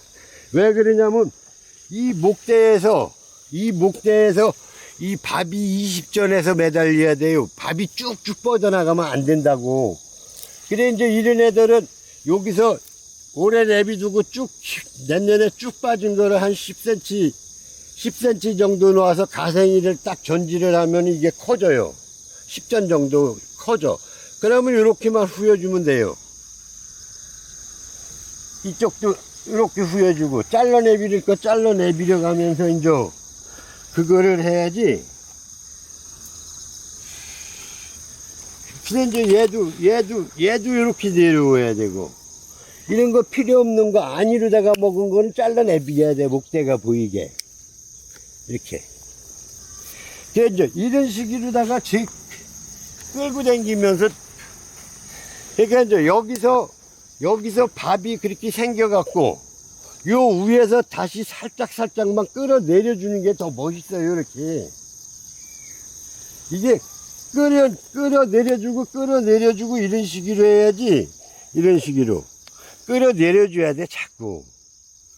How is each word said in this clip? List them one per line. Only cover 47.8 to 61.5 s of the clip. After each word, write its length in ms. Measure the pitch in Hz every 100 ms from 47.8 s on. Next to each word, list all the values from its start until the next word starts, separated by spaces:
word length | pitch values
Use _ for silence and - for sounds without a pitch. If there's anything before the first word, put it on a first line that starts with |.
| - - - - - - -
이렇게. 360 | 120 - 78 - - - - - - - - - - - - - - -
그래, 160 | 208 233
이제 180 | 185 139 127
이런 340 | 240 277 262
식으로다가 720 | 202 220 240 240 240 226 247
제 260 | - 220 226 - - - - - - - - - -
끌고 280 | 269 285 269
다니면서, 680 | 254 240 214 214 202 180 208 - - - - - - - - - - - - - - -
그러니까 260 | 220 247
이제 220 | 233 196 156
여기서, 640 | 208 220 240 233 254 180 - - _ - -
여기서 460 | 151 220 214 208 240
밥이 500 | - 143 190 208 226
그렇게 340 | 202 190 220
생겨갖고, 880 | 220 240 220 220 202 - 175 131 71 - - - - - - 170
요 200 | 247 247 180
위에서 400 | 202 240 214 240
다시 400 | 226 - 180 202
살짝, 500 | 214 - 226